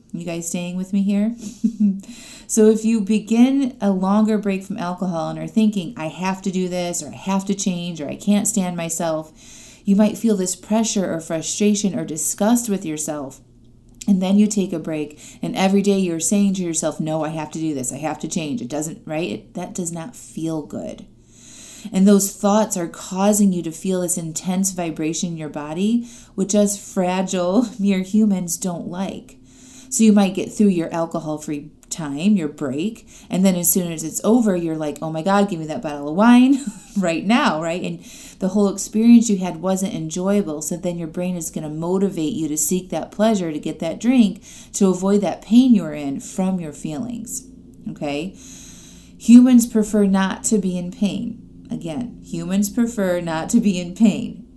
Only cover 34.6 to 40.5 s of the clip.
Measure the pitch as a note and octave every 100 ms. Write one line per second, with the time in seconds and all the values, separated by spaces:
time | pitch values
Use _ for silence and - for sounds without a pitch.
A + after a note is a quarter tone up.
34.6 | E3 D#3+ D3+ D3 D#3+ D#3+ D#3+ G3+ G3+ F3
35.6 | D#3 D3 D#3 D3 C#3+ D#3+ A3+ A#3+ B3+ C4+
36.6 | - - - G#3 F3+ E3 E3+ B3 C4+ D#3
37.6 | E3 F3 F3 E3+ - - - - F#3 G3+
38.6 | G3+ G3 - G#3+ A3+ A#3 A3 G3 F#3 D#3+
39.6 | F3 F#3+ F#3+ - D#3+ E3+ F#3 G3+ F3